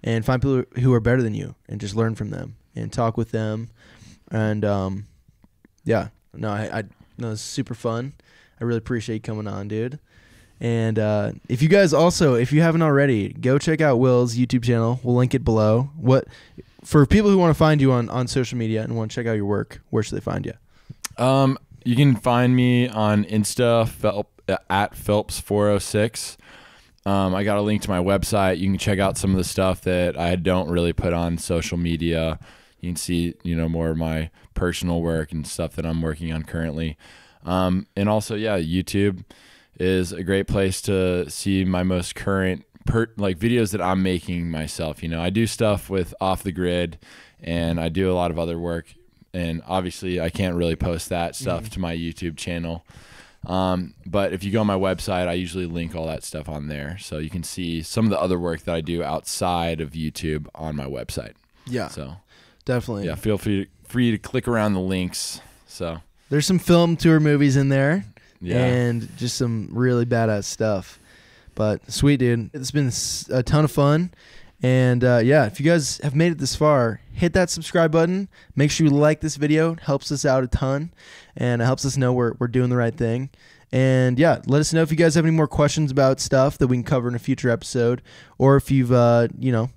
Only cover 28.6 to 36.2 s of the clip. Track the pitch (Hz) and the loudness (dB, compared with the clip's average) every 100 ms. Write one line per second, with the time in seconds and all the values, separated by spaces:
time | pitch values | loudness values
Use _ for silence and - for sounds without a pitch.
28.6 | 95 95 - 95 95 - 98 95 87 - | 0 0 0 0 0 0 0 0 0 0
29.6 | 95 90 - 90 90 80 85 90 87 92 | 0 0 -2 0 0 -2 -2 0 0 0
30.6 | 80 87 85 82 92 85 85 85 - 85 | 0 0 0 0 -2 0 -2 -4 -2 -4
31.6 | 82 87 85 82 82 82 80 80 - - | -2 -4 -2 -2 0 0 -2 -4 -12 -20
32.6 | _ _ 87 85 - 87 85 - 87 82 | _ _ -10 -8 -4 -2 -2 -4 -4 -2
33.6 | 82 82 82 80 82 80 82 _ - - | -2 -2 -2 -2 -2 -2 -6 _ -10 -4
34.6 | 90 85 90 85 82 82 78 80 73 - | -2 -2 -2 -2 0 -2 -4 -8 -10 -8
35.6 | 85 - 80 82 80 78 | -8 -6 -6 -4 -4 -6